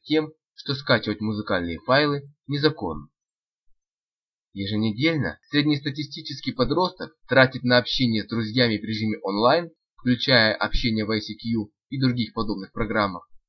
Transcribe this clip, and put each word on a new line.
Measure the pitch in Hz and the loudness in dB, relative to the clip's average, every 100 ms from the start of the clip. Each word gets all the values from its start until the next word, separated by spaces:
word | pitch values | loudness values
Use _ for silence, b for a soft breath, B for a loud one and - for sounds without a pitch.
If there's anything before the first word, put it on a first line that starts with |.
тем, | - 151 151 - _ | -2 0 0 -6 _
что | - - 135 | -14 -8 -6
скачивать | - 120 110 - | 0 2 2 -2
музыкальные | 104 107 107 95 85 82 | -4 -4 -2 -2 -2 -4
файлы | 110 135 147 143 143 - - | 0 2 2 0 -6 -14 -6
незаконно. | 143 151 - 95 76 71 _ _ _ _ _ _ _ _ _ _ _ _ _ _ | 0 0 0 -4 -8 -12 _ _ _ _ _ _ _ _ _ _ _ _ _ _
Еженедельно | 98 98 104 110 104 151 160 95 - _ | -8 -4 0 -2 0 0 0 -2 -6 _
среднестатистический | 143 147 143 143 135 139 - - 135 - | 0 0 0 -2 -6 -8 -10 -12 -10 -6
подросток | - 123 160 180 - - - - | 0 2 2 0 -2 -12 -14 2
тратит | 127 127 131 | 6 6 4
на | 123 123 | 2 4
общение | 123 - 123 110 | 4 0 0 0
с | 98 | -2
друзьями | 117 107 117 120 107 | -4 -2 0 2 0
в | |
режиме | 110 107 110 104 | -4 -4 -2 -4
онлайн, | 95 101 120 160 165 - _ _ | -4 2 4 4 0 -10 _ _
включая | 127 120 - 127 110 | 0 0 2 4 4
общение | 104 107 - 123 110 104 | 2 0 0 0 -2 -2
в | |
I | 110 | -4
C | 107 | -6
Q | 107 117 113 101 _ _ | -8 -4 -2 -4 _ _
и | 143 | 0
других | 131 123 110 | 0 0 -2
подобных | - 107 98 95 | -2 -4 -4 -6
программах, | - 107 107 101 87 - - | -6 -2 0 0 -2 -12 -20